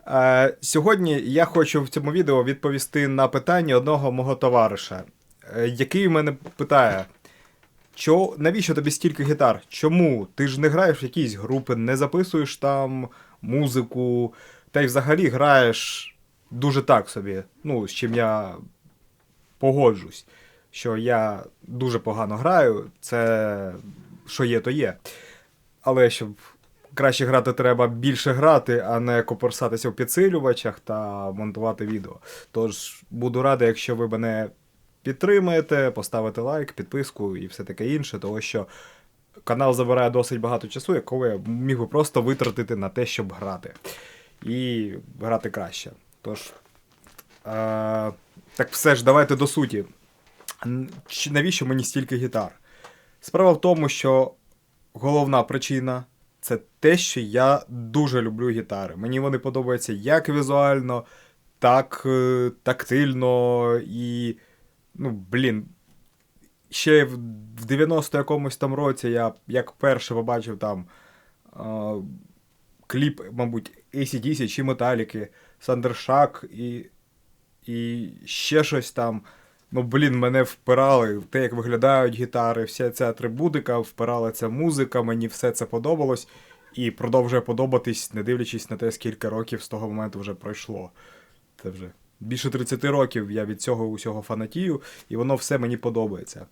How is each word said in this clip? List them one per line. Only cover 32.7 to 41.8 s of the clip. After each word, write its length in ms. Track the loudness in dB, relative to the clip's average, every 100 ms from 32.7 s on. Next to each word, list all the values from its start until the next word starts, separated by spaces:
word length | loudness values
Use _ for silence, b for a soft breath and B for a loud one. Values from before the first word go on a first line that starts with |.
| -4 -14 -16 _
буду 320 | -4 -2 0
радий, 260 | 0 4 2
якщо 280 | 2 -4 -4
ви 120 | -2
мене 400 | -2 -2 -2 -4 _ _ _ _ _
підтримаєте, 880 | -10 -2 2 4 4 0 2 0 2
поставите 500 | -2 -4 -4 -2 -4
лайк, 320 | -4 -4 -6
підписку 640 | -10 -8 -6 -6 -6 -6 -6
і 100 | -10
все 180 | -12
таке 240 | -14 -6 -4
інше, 300 | -4 -4 -8
того 220 | -8 -6
що 260 | -4 -6 -6 B B B B _ _ -16
канал 300 | -4 2 2
забирає 360 | 2 2 4 4
досить 300 | 2 0 -2
багато 280 | -2 -4 -6
часу, 260 | -10 -2
якого 320 | -2 -2 -2 -2
я 140 | -2 -4
міг 320 | -4 -2
би 80 | -2